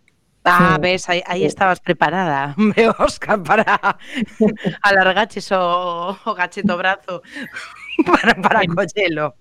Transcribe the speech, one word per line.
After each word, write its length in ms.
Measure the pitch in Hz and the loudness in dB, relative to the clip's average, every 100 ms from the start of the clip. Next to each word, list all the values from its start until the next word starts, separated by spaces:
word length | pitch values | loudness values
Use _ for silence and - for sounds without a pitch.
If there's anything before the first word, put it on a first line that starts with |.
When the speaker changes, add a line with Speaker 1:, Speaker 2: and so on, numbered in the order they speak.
| _ _ _ _ | _ _ _ _
Speaker 1:
Ah, 300 | 175 175 180 185 | 2 4 4 2
Speaker 2:
Sí. 60 | |
Speaker 1:
ves, 280 | 180 185 - | 0 -2 -2
aí, 120 | 175 185 | -4 -4
aí 140 | 180 | -2
Speaker 2:
Sí. 40 | 151 | -2
Speaker 1:
estabas 340 | - 190 175 | 0 0 0
preparada, 760 | - 165 156 180 175 139 143 143 | -2 0 0 0 -2 -2 -4 0
<laughs> 20 | |
me 320 | 214 202 226 | 0 4 2
Óscar, 540 | - 285 - - 208 | 2 -2 -2 -4 -4
para 540 | 156 208 - - 196 - - 294 220 | 2 2 2 0 0 -4 -8 -6 -6
Speaker 2:
<laughs> 540 | - 220 214 190 - | 0 0 0 -6 0
Speaker 1:
alargaches 720 | 202 196 185 185 226 175 - | 2 4 4 2 -2 -6 -2
o, 680 | 190 175 175 180 170 175 196 233 | 0 0 0 -2 -6 -6 -6 -8
o 80 | |
gacheto 440 | 185 175 202 190 175 | -4 -4 -2 -2 0
brazo 440 | 185 196 - 175 - 285 254 - - | -2 -2 -6 -12 -12 -14 -14 -14 -16
<laughs> 400 | - - - 302 | -18 -6 -2 2
para, 260 | 247 220 202 | 2 4 2
para 280 | 185 220 | 2 2
Speaker 3:
Em, 100 | 185 | 2
Speaker 1:
collelo. 600 | 170 190 214 180 151 151 - | -2 -2 -2 -2 -2 -4 -8